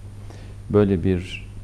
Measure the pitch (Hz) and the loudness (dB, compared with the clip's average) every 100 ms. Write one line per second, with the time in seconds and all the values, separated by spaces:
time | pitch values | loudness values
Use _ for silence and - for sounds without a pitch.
0 | - - - - - - - 104 101 95 | -12 -14 -14 -14 -14 -12 2 4 6 4
1 | 95 90 92 - - - | 4 2 0 -10 -12 -10